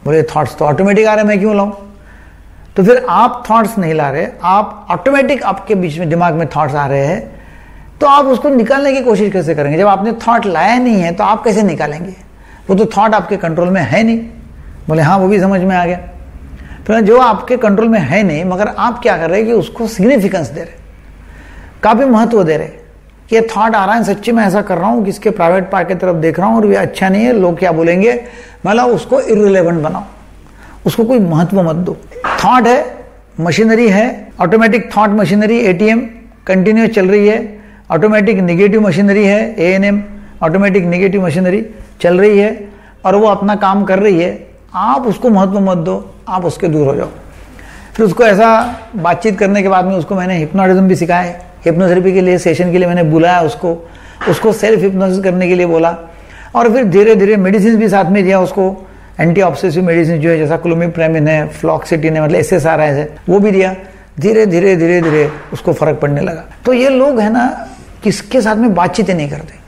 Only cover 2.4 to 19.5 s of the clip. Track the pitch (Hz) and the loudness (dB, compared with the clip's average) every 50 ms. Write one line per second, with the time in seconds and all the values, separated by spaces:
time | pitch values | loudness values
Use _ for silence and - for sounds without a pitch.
2.4 | - - - - - - - - 185 190 247 247 247 247 170 185 226 247 254 - | -20 -20 -20 -20 -20 -10 -2 0 4 4 4 4 2 0 0 2 2 2 0 -4
3.4 | - - 220 226 220 202 - 208 185 160 160 156 147 143 131 147 175 - - - | -4 0 0 0 0 0 -2 -4 -2 -2 -2 -2 -2 -2 -2 -4 -6 -6 -8 -6
4.4 | - 175 190 202 214 202 - - - - 170 175 - 269 277 277 269 240 254 240 | -2 0 0 0 0 -2 -8 -18 -6 -6 -6 -2 0 0 2 2 2 0 0 -2
5.4 | - 202 190 190 - - 214 190 180 170 147 160 180 156 156 170 175 175 156 160 | -2 -4 -6 -6 -4 -4 -2 -2 -2 -4 -4 -6 -4 -2 0 0 0 0 0 -2
6.4 | 165 143 - 151 156 143 139 151 143 139 139 139 139 139 175 226 - - - - | -4 -4 -2 -2 -2 -2 -2 -4 -2 -2 -2 -2 0 -2 -2 -4 -8 -14 -18 -20
7.4 | - - - - - - - - - - - - 294 285 277 285 285 269 262 220 | -20 -20 -20 -20 -20 -20 -20 -20 -20 -20 -8 -2 2 4 4 4 4 2 0 0
8.4 | 262 294 285 247 226 214 269 269 285 285 269 269 247 247 214 185 208 202 190 190 | 0 0 2 2 2 2 0 0 0 0 0 0 0 0 0 2 0 0 -2 -2
9.4 | 165 151 165 143 147 143 147 160 196 208 196 190 196 226 220 226 - - 233 233 | -2 -2 -2 -2 -2 -2 0 2 2 2 2 2 0 -4 -4 -4 -2 0 0 0
10.4 | - 202 175 156 165 202 233 247 254 247 226 196 175 170 170 180 208 190 214 220 | 0 -2 -2 0 0 2 2 2 2 2 2 0 0 -2 -2 -2 0 0 0 0
11.4 | 220 233 208 214 214 196 165 139 156 147 147 151 175 196 185 - - - - - | 0 0 0 2 0 0 0 -2 -4 -6 -6 -8 -10 -12 -14 -18 -20 -20 -20 -20
12.4 | - - - - - - 190 185 220 202 - 202 208 220 214 208 180 - 202 190 | -20 -20 -20 -20 -4 -2 0 0 0 0 0 0 0 2 2 0 -2 -2 -6 -6
13.4 | 190 165 160 160 175 180 190 190 156 113 - 185 226 226 233 226 226 226 - - | -4 -4 -2 -2 0 0 0 -2 -2 0 0 0 0 0 0 -2 -4 -10 -16 -20
14.4 | - - - - - - - - - - 156 160 156 147 185 190 185 185 208 202 | -20 -20 -20 -20 -20 -20 -20 -16 -6 -4 0 0 2 2 2 2 2 2 2 2
15.4 | 185 190 196 190 175 190 185 180 175 170 180 175 175 - - - - - - - | 2 2 0 0 0 0 0 0 0 -2 -4 -6 -8 -16 -18 -18 -20 -20 -20 -20
16.4 | - - - - - - - - - - 220 226 220 190 226 247 254 240 214 185 | -20 -20 -20 -20 -18 -18 -18 -16 -4 -2 0 2 4 4 4 4 4 4 0 -2
17.4 | - - 247 247 247 214 202 190 226 233 226 214 - 123 147 202 214 185 151 147 | -2 -4 -2 0 2 0 2 2 2 2 2 0 0 0 0 0 0 0 -2 -2
18.4 | 175 185 185 180 208 208 - - 196 233 226 226 - 233 196 165 165 160 170 202 | -4 -4 -2 -2 -4 -4 -4 -2 -4 -4 -4 -2 -2 -2 0 0 -2 -2 -2 -2
19.4 | 226 220 | 0 0